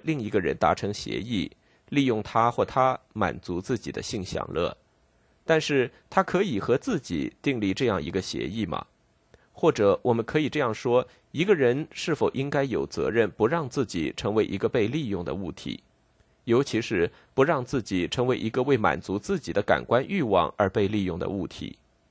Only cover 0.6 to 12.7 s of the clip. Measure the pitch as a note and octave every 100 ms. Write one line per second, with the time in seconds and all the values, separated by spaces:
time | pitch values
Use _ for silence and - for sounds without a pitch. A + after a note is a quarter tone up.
0.6 | E2 F#2 G2+ G#2 - A1 G#2+ G#2+ - -
1.6 | _ _ - C#3+ C3 G#2+ G2+ A2+ A#2 -
2.6 | G#2 - C3 B2+ _ G#2+ F#2 C2 - F2
3.6 | G2 A#2+ - - - A2 F#2 - - -
4.6 | E2+ - _ _ _ _ _ _ - D#3+
5.6 | D3+ C#3 A#2+ - - - - F3+ G#3 G#2
6.6 | G2+ B2 - F3+ - E2 C2 - C#3+ B2+
7.6 | G2 F#2+ B2 F#2 D2 F#2 - - B1+ A2
8.6 | F2+ B1+ - _ _ _ _ - _ -
9.6 | E3+ B2+ G2+ F#2 A#2+ A#2 A2+ D#3 C#3+ D3
10.6 | B2 G#2+ B2 B2 B2 _ _ C3 F#3 F3
11.6 | B2 C3 D#3+ - - D3+ G#2 - C#3+ C#3+
12.6 | C#3